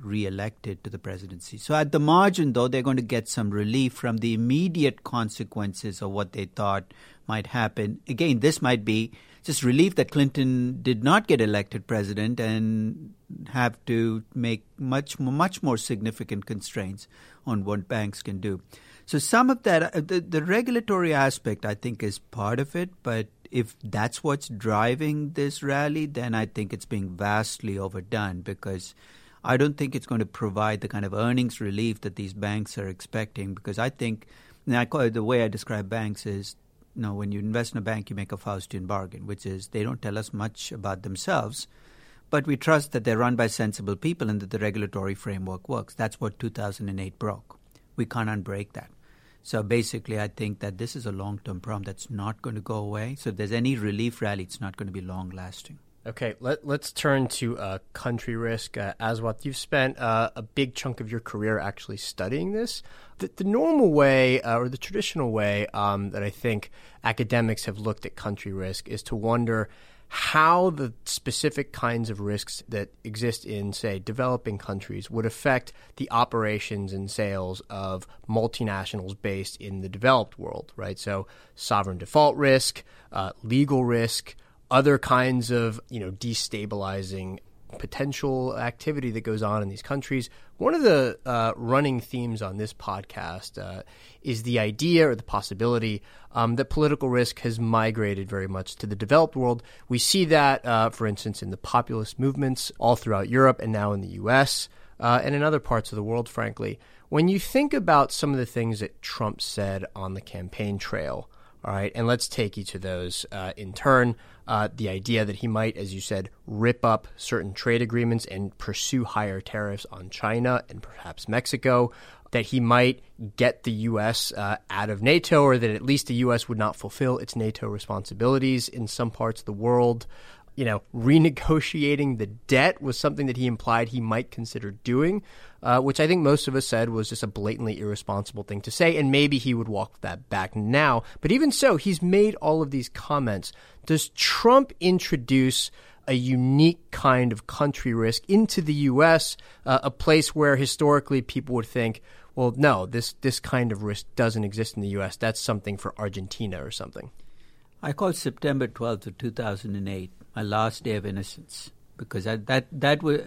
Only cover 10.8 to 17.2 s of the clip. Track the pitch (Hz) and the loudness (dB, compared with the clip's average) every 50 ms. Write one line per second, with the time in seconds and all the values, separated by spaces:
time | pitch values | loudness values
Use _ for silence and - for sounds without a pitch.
10.8 | 113 131 123 107 113 139 175 214 214 - 160 120 110 107 104 104 98 - - 107 | 0 0 0 2 4 4 4 4 6 4 4 4 4 4 2 0 0 -2 -8 -10
11.8 | - - 117 107 101 98 104 104 107 113 123 117 117 110 110 110 110 110 110 110 | -6 -2 -2 0 0 -2 -2 -2 -2 -2 -2 -2 -2 -2 0 0 0 0 0 0
12.8 | 110 110 - - 156 - - _ _ - - - - - - 127 123 120 110 - | -2 -2 -4 -8 -12 -16 -18 _ _ -16 -16 -14 -12 -6 0 0 2 2 0 -2
13.8 | _ - 117 113 113 117 110 110 110 - - 131 120 117 113 110 - _ _ - | _ -2 0 2 2 2 0 -2 -6 -8 -6 -4 -2 -2 -2 -4 -6 _ _ -8
14.8 | 135 127 131 139 143 - - - 139 127 135 147 175 185 190 - - 143 123 107 | -4 -2 -2 -2 -2 -4 -6 -4 -2 -2 2 2 0 0 0 -2 0 0 0 0
15.8 | - - 127 101 107 110 107 - 107 - - 101 101 - 113 101 - - - 113 | 0 -4 -4 -4 -4 -4 -6 -6 -8 -8 -8 -8 -6 -8 -8 -8 -8 -8 -6 -6
16.8 | 98 95 101 104 - - _ - | -6 -6 -8 -12 -16 -20 _ -20